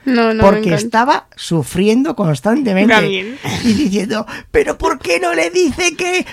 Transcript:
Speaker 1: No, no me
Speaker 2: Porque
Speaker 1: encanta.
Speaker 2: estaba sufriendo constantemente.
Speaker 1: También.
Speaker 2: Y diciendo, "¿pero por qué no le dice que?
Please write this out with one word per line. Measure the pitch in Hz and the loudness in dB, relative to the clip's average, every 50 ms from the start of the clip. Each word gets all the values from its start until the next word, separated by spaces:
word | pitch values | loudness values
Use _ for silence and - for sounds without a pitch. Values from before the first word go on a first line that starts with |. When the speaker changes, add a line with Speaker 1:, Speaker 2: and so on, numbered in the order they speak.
| - | -4
Speaker 1:
No, | 269 247 233 226 226 | 0 0 2 2 2
no | 220 | 2
me | 220 | 4
Speaker 2:
Porque | 202 196 214 214 220 180 | 4 4 4 4 2 0
Speaker 1:
encanta. | 160 | 0
Speaker 2:
estaba | 147 226 233 - 220 247 285 330 - - _ _ | -2 -2 0 0 0 2 2 0 -2 -4 _ _
sufriendo | - - - 170 160 131 - - 175 202 208 226 254 277 330 - | -12 -6 -4 -2 -2 -2 -2 -2 0 2 2 2 2 2 0 -2
constantemente. | - 196 160 147 - - 208 233 311 262 214 190 190 208 233 226 | -2 0 0 0 0 0 0 0 0 0 0 2 2 4 4 4
Speaker 1:
También. | - - 196 190 185 190 220 269 - - - - - | 4 2 0 -2 -4 -6 -8 -12 -10 -8 -8 -6 -2
Speaker 2:
Y | - 240 202 | 0 0 2
diciendo, | 240 302 190 190 202 190 - 214 214 226 - - - - - | 2 0 0 0 -2 -2 -2 -4 -6 -6 -8 -12 -16 -8 -2
"¿pero | - - - 302 285 - | 0 0 0 0 -2 -2
por | - 339 311 - | -2 -2 -2 -4
qué | - 359 339 339 | -4 -2 -2 -2
no | 370 339 339 | -2 -2 -2
le | 330 330 349 | -2 -2 0
dice | 349 359 359 277 233 - 359 349 302 | 0 0 0 0 0 0 -2 -2 -2
que? | - 359 359 359 359 - - | -2 -4 -2 -2 -4 -4 -6